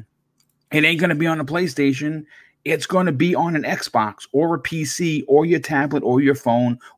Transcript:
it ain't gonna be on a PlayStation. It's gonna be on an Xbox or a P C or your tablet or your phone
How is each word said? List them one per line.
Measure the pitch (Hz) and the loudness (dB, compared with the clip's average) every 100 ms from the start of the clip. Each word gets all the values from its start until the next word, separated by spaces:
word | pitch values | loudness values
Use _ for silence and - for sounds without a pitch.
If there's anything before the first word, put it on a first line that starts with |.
| 110 _ _ _ _ _ _ | -10 _ _ _ _ _ _
it | 151 | 0
ain't | 156 165 | 0 2
gonna | 175 151 | 0 0
be | 165 | 0
on | 160 | -2
a | 135 | -4
PlayStation. | 170 180 - 139 135 151 156 151 - _ _ | -4 -4 0 0 0 -4 -6 -12 -20 _ _
It's | - 156 - | -4 -4 -2
gonna | 185 180 | 0 0
be | 131 170 147 | 2 2 2
on | 170 160 | 0 -2
an | |
Xbox | 123 180 - 120 107 - - | -2 -6 -2 -2 -2 -6 -4
or | 135 165 160 | 0 0 -2
a | |
P | - 160 143 | -4 -6 -4
C | - 175 151 - | -2 -2 -2 4
or | 143 165 | 4 4
your | 165 | 0
tablet | - 147 143 147 | 0 -2 0 0
or | - 127 | 2 4
your | 139 135 | 4 2
phone | 120 117 123 120 - | 2 2 2 -2 -8